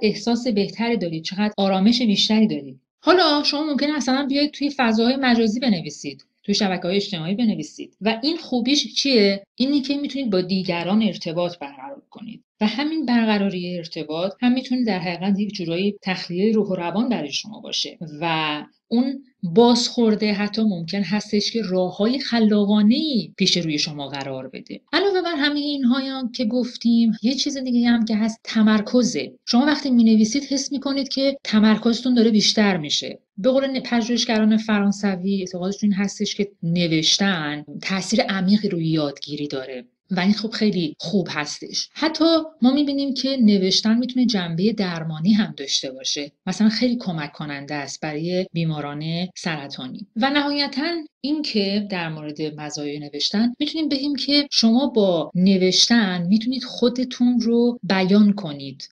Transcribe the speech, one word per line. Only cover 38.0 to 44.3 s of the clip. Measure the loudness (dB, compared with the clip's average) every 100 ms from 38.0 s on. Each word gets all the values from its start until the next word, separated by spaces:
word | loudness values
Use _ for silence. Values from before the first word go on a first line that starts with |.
| 0 0
عمیقی | 0 0 2 2 2
روی | 0 0
یادگیری | 0 -2 -6 -10 -8 -6
داره | -6 -8 -12 -16 _ -6
و | 0
این | 2
خب | 2 -2
خیلی | -2 0 0 -2 -6
خوب | -2 -2 -2
هستش. | -4 -8 -10 -10 -8 -10
حتی | -4 -2 2 4 4 0 2
ما | 2
می‌بینیم | 4 2 0 -2
که | -2 -2 4
نوشتن | 6 6 2 2 2 2
می‌تونه | 0 2
جنبه | 2